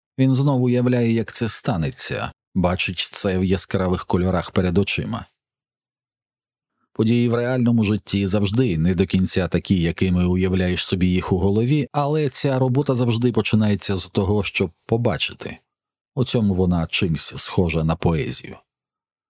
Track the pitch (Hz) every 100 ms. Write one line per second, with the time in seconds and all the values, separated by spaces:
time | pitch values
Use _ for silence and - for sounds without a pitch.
0 | _ - 131 131 139 135 127 123 123 123
1 | 117 113 107 - 113 - - 95 73 -
2 | - - - - _ 92 87 90 - 90
3 | - - 101 92 92 95 - 95 92 90
4 | - 92 92 90 - - 90 87 - -
5 | 104 110 - _ _ _ _ _ _ _
6 | _ _ _ _ _ _ _ _ _ -
7 | 110 120 120 117 120 127 120 117 104 107
8 | - 101 98 104 101 110 131 82 85 87
9 | 95 95 92 - 87 87 - 95 82 -
10 | 95 90 90 90 92 92 90 87 - 98
11 | 92 90 - 92 95 104 120 151 139 147
12 | 143 156 147 - 143 131 131 123 143 123
13 | 123 113 123 110 104 110 107 101 - 95
14 | - - 95 104 98 - 90 - - 113
15 | 117 78 - - - - _ _ _ _
16 | _ - 127 123 104 92 92 87 80 -
17 | 95 78 - - - - 90 82 80 80
18 | 85 80 67 - - - _ _ _ _
19 | _ _ _